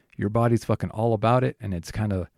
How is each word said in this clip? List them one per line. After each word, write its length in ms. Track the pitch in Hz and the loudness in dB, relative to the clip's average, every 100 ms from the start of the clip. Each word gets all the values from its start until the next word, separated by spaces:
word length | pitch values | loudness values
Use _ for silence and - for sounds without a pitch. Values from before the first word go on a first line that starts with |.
| _ - | _ -4
your 140 | 104 | -2
body's 340 | 113 117 117 | 2 2 2
fucking 280 | - 107 90 | 0 -2 -2
all 220 | 104 117 | -2 0
about 300 | 110 113 127 | 2 2 2
it 140 | 127 - | 2 -2
and 140 | 107 | -6
it's 180 | 87 - | -6 -6
kinda 380 | - 107 95 85 | -4 -2 -2 -4